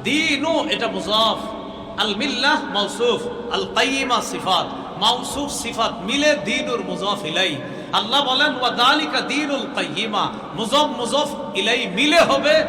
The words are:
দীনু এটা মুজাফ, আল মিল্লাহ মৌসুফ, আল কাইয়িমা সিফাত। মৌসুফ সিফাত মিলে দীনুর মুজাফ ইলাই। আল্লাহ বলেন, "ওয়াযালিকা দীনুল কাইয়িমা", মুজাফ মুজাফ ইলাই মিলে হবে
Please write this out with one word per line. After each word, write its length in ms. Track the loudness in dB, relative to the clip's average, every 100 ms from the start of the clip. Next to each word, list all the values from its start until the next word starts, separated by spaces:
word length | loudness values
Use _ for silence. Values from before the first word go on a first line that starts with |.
দীনু 640 | 0 0 2 0 0 0 0
এটা 180 | -2 -2
মুজাফ, 500 | -4 0 2 2 0 -4 -10 -10 -12 -12 -4
আল 160 | -2 0
মিল্লাহ 500 | -2 0 2 2 0
মৌসুফ, 880 | -2 -2 0 0 2 -2 -8 -4
আল 120 | -4 -2 0
কাইয়িমা 460 | 2 2 0 0
সিফাত। 440 | 0 -4 0 0 0 -6 -10 -2
মৌসুফ 540 | 0 0 -2 -6 -4
সিফাত 400 | -4 -6 -2 -2 -2
মিলে 340 | -2 2 4 2 0
দীনুর 380 | -2 -2 -4
মুজাফ 420 | -4 -4 -2 -2 -2
ইলাই। 300 | 0 0 -2 -8 -10 -2
আল্লাহ 320 | -2 2 2 2
বলেন, 300 | 2 2 2
"ওয়াযালিকা 680 | -2 4 4 4 2 -2
দীনুল 440 | -2 -2 0 -2 -2 -4
কাইয়িমা", 560 | -4 -2 -2 0 -2 -4 -10 -6
মুজাফ 300 | 0 4 2
মুজাফ 440 | 0 0 0 0 -4 -6 -2
ইলাই 320 | 0 0 0
মিলে 340 | 2 4 6
হবে 440 | 6 4 4 4